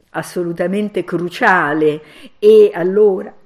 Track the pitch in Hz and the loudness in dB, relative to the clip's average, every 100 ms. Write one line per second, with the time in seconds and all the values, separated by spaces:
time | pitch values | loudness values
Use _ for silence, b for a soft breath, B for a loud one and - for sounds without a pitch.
0 | _ - 160 190 175 170 180 202 208 202 | _ -12 -8 -8 -6 -6 -4 -4 -4 -6
1 | 180 170 175 - 240 180 147 156 156 151 | -6 -6 -6 -2 0 0 0 0 -2 -2
2 | B B 262 _ 208 220 202 - 175 196 | B B -20 _ 4 6 6 2 -2 2
3 | 214 190 208 - | 2 0 -8 -18